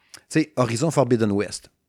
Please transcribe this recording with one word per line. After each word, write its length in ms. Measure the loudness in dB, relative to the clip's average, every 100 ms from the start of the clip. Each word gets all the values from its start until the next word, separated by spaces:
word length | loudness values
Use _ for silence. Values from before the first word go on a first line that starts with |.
| _
Tu 80 | -20 -4
sais, 240 | -2 -2 -2
Horizon 340 | -2 0 0
Forbidden 420 | 2 2 2 2
West. 380 | 0 -2 -8 -18 _